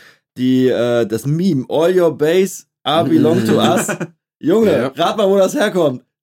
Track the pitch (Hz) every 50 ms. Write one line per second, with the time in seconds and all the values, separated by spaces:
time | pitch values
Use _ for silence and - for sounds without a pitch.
0 | - - _ _ _ _ _ 123 127 127 131 127 127 127 101 101 117 120 120 120
1 | 117 98 110 110 - 143 151 151 185 196 156 131 120 - - 147 160 180 185 180
2 | 170 160 139 117 147 156 170 190 190 190 - - - _ _ _ - 143 151 165
3 | 170 165 165 151 - - - 185 113 110 - - - 151 175 220 - 202 185 -
4 | - - - _ _ _ _ _ - 143 190 226 226 196 151 123 120 135 - 143
5 | 165 196 208 214 208 190 196 196 190 190 - 294 208 214 165 180 160 143 127 120
6 | - _ _ _